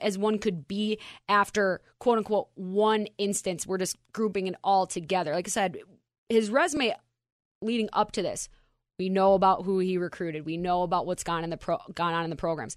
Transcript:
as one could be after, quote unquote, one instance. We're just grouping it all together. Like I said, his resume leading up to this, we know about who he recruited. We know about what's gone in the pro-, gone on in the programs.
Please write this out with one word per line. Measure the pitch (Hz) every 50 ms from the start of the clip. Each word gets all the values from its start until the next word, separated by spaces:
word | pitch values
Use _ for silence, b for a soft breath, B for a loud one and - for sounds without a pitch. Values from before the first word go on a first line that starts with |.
as | - 214 190 190
one | 202 214 220 208
could | - 220 180 165 139 -
be | 196 202 214 214 214 214 B B B B B -
after, | 202 202 202 - - 214 202 190 180 - b b b _
quote | - 247 233 226
unquote, | 202 - 214 202 - - _
one | - 190 185 185 202 214 220 220 214 208 - - -
instance. | 202 202 202 - - 190 180 160 -
We're | - 190 185
just | 185 175 - - _ _
grouping | _ - 220 214 190 202 185 185
it | 180 -
all | - 190 196 190 185
together. | 185 - 185 165 147 190 185 175 156
Like | 147 175 180 -
I |
said, | - 226 202 190 147 113 - - - _ _ _ _ _ _ _
his | 226 220 226 202
resume | 214 277 330 349 285 294 262 220 - - _ _ _ _ _ _ _ _ _ _ _ _
leading | - 220 233 233 220 202 -
up | - 214 214 -
to | 214
this, | 185 151 95 - - - - _ _ _ _ _ _ _ _ -
we | 185 190
know | 190 190 190 196 196
about | 190 185 190 190 - 180
who | 185 196 190
he | 185 185 185 180
recruited. | 175 170 - - 180 170 156 156 151
We | 156 160 170
know | 175 180 180 180
about | 180 170 180 180 120
what's | 165 180 - -
gone | - 170 165 165
in | 170
the | 165
pro-, | 156 - - 170 - - - -
gone | - 170 170 165
on | 165 165
in | 165
the | 165
programs. | - - 170 165 151 117 107 -